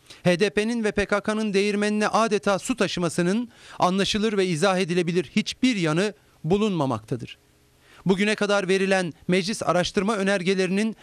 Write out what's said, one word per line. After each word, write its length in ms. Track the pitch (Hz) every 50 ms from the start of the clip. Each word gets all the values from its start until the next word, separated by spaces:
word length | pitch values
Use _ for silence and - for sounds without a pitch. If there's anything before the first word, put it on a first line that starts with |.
| _ - - - -
H 160 | 175 180 165
D 100 | 208 202
P'nin 340 | - 208 208 226 240 233 220
ve 80 | 208
P 140 | 190 - 202
K 140 | - 208 202
K'nın 340 | - - 214 220 220 214 190
değirmenine 540 | 196 202 208 202 208 208 208 208 208 214 202
adeta 520 | - 202 226 226 208 196 - 208 202 180
su 160 | - - 254
taşımasının 760 | - 208 165 - 180 180 160 - - 175 175 196 226 247 233 - - - - - -
anlaşılır 580 | - 180 180 196 190 - - 214 202 220 214 196
ve 80 | 190
izah 320 | 185 175 147 170 202 190 180
edilebilir 540 | 196 151 175 180 175 160 170 180 170 - -
hiçbir 400 | 214 214 - - - - 254 240
yanı 380 | 202 170 156 151 165 196 214 196 _ _ _ _ _ -
bulunmamaktadır. 960 | 156 185 202 208 220 190 165 143 131 123 110 - - 143 117 127 - - _ _ _ _ _ _ _ _ _ _ - - - -
Bugüne 300 | 165 196 175 208 208 214
kadar 320 | - 208 196 202 202 196 175
verilen 460 | 190 196 196 190 196 190 185 165 131 - - -
meclis 360 | 180 185 185 180 233 - -
araştırma 520 | - 165 175 175 - - 208 190 202 226
önergelerinin 800 | 202 196 190 202 196 175 175 196 185 190 175 185 196 214 226 202 -